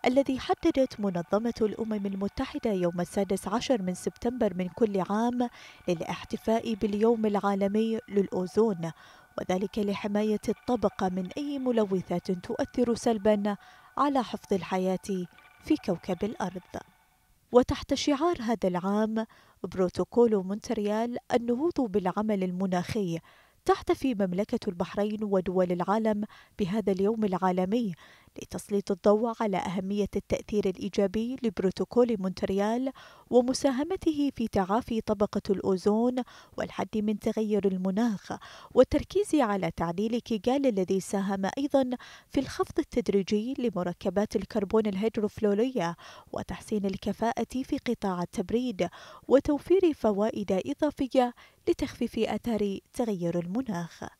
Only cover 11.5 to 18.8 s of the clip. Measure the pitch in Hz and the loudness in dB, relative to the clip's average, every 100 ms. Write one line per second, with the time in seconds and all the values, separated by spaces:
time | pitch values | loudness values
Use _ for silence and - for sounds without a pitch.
11.5 | 277 254 233 208 190 - 175 - 180 - | -2 0 2 2 0 -2 -4 -2 -6 -4
12.5 | 226 277 - 240 226 247 226 208 214 202 | -4 -2 0 0 2 0 2 2 2 0
13.5 | 202 - - - - 285 269 233 - - | -4 -10 -20 -10 0 2 2 -2 -8 -2
14.5 | 196 165 185 185 185 - 190 180 - - | -4 0 0 0 -2 -4 -6 -6 -14 -20
15.5 | _ - 311 - 170 - 180 208 254 185 | _ -2 -2 0 -4 -4 -4 -4 -4 -6
16.5 | 180 - - - _ _ _ _ _ _ | -8 -12 -14 -14 _ _ _ _ _ _
17.5 | 240 254 285 - 277 - 269 339 339 226 | 4 4 -2 -2 0 2 2 2 0 -2
18.5 | 226 190 180 | 0 0 0